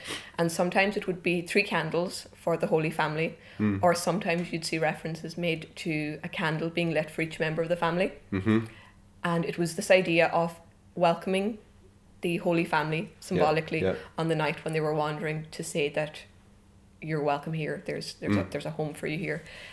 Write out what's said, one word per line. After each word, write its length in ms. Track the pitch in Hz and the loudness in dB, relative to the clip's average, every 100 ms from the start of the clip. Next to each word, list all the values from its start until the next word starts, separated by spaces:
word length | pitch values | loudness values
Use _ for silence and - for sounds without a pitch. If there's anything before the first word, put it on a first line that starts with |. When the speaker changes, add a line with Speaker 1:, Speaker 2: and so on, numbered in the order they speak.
| - - - - | -10 -10 -8 -2
Speaker 1:
And 140 | 170 | 0
sometimes 440 | 170 180 190 196 202 | 2 2 4 2 0
it 120 | 190 | -4
would 160 | 175 | -2
be 180 | 175 175 | 0 0
three 220 | 170 208 | 2 0
candles 640 | 202 170 156 160 185 - - - | 2 0 0 0 -2 -6 -12 -6
for 200 | - 160 | -2 0
the 120 | 165 | 2
Holy 220 | 160 156 | 2 2
Family, 460 | 156 156 156 165 - - - | 0 0 0 -2 -4 -12 0
Speaker 2:
Mm. 220 | 107 98 | 0 4
Speaker 1:
or 140 | 180 170 | 4 4
sometimes 560 | - 170 202 170 170 | 2 0 0 0 -2
you'd 120 | 165 | -4
see 140 | - 160 | -4 0
references 580 | 156 156 160 160 165 175 | 0 0 -6 -6 -8 -4
made 300 | 175 160 160 - | -2 -2 -6 -8
to 440 | 175 156 151 151 | -2 -2 -2 -6
a 60 | 170 | -8
candle 420 | - 160 156 165 | -2 -2 0 -2
being 220 | 170 170 | 0 0
lit 180 | 156 156 | 0 -2
for 120 | - | -4
each 180 | 160 - | -4 -2
member 220 | 156 160 | -2 0
of 60 | 165 | 0
the 60 | |
family. 380 | 170 165 175 196 - - | 2 2 2 0 -4 -4
Speaker 2:
Mm-hmm. 340 | 98 101 110 110 - - - - - | 0 4 2 2 -8 -20 -20 -20 -6
Speaker 1:
And 200 | 175 170 | -2 0
it 140 | 170 175 | 0 -2
was 160 | 170 | -2
this 160 | - 196 | -2 6
idea 380 | 185 175 165 160 | 6 6 4 4
of 320 | 170 170 - - - - | 4 0 -4 -18 -20 -14
welcoming 640 | - 175 170 - 190 202 214 - - - - - - | 2 4 4 0 0 0 -4 -12 -20 -20 -20 -20 -6
the 160 | 175 170 | -2 0
Holy 280 | 175 170 | 2 2
Family 460 | 165 156 156 160 160 - | 2 2 0 -2 -6 -12
symbolically 600 | - 180 156 156 156 165 | -4 2 4 4 0 0
Speaker 2:
Yeah, 120 | 92 | 0
yeah. 40 | - - - | -2 -6 -4
Speaker 1:
on 120 | 165 | 0
the 80 | 156 | 0
night 280 | 151 156 | 0 -2
when 80 | - | -4
they 80 | 160 | 0
were 140 | 151 | 0
wandering, 520 | 151 151 151 156 156 156 | 0 0 -2 -4 -6 -8
to 140 | - | -10
say 240 | 170 170 147 | -4 -2 0
that 320 | 151 151 - - - - - - - - - | 0 -4 -6 -18 -20 -20 -20 -20 -20 -20 -12
you're 200 | 156 156 | -4 0
welcome 300 | 147 143 160 | 0 0 -2
here, 280 | 160 147 147 - | -4 -2 -4 -6
there's, 280 | 151 - - | -6 -8 -6
there's, 160 | 175 98 | 0 0
a, 80 | |
Speaker 2:
Mm. 60 | - | 0
Speaker 1:
there's 140 | 147 156 | -4 -6
a 40 | |
home 240 | 156 151 | -4 -6
for 140 | - 160 | -4 -4
you 100 | 156 | -4
here. 240 | 151 147 - - - | -4 -6 -8 -16 -16